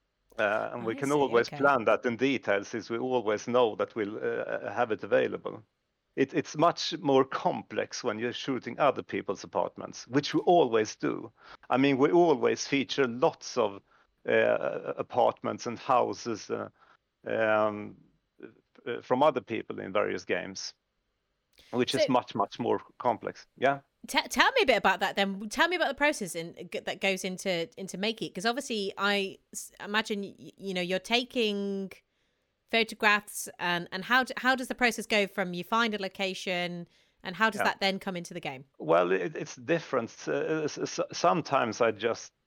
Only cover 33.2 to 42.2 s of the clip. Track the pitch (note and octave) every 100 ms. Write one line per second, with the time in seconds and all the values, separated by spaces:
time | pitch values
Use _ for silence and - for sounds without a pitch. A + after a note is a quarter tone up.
33.2 | - - - - F3 F3 F3 F#3 F3+ B3+
34.2 | B3 - B3 C4 B3+ B3 B3 A3 G3+ G#3+
35.2 | F#3+ - F3+ F3 E3+ A3+ A#3 G#3 F#3+ -
36.2 | F#3+ F#3+ G3 F3+ F3 F3 E3+ _ _ _
37.2 | - F3+ A3 G#3 G#3 - G3 F#3+ G3+ F3+
38.2 | F3 F3 D3+ C3+ D3 _ D#3 E3 F3+ F#3+
39.2 | F3 F#3 D3+ - A#2+ E3 - C3 A2+ -
40.2 | D#3 C#3+ D#3+ D#3 D3+ - D3 - - -
41.2 | E3+ F#3 - C3+ A#2+ G2+ A2+ G#2 A2+ G#2